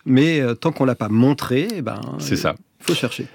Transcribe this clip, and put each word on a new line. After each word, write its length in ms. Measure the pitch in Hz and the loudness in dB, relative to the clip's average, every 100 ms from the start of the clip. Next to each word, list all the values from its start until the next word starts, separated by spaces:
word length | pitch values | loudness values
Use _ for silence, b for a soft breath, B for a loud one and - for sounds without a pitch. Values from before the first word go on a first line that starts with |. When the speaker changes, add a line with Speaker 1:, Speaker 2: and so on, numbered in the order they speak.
| - | 2
Speaker 1:
Mais, 340 | 127 156 156 | 4 4 2
euh, 120 | 127 | 0
tant 180 | 117 165 | -2 -4
qu'on 140 | 151 131 | 0 0
l'a 100 | 120 | 0
pas 140 | 110 | 0
montré, 580 | 110 127 139 - 127 196 | 4 4 2 0 0 0
eh 80 | 208 | -4
ben, 200 | 117 104 - - | -6 -8 -10 -10
Speaker 2:
C'est 160 | 143 113 | -4 -2
ça. 200 | 87 - _ _ | -2 -4 _ _
Speaker 1:
il 40 | - | -4
faut 80 | |
chercher. 320 | - 123 - - | -2 -2 -6 -12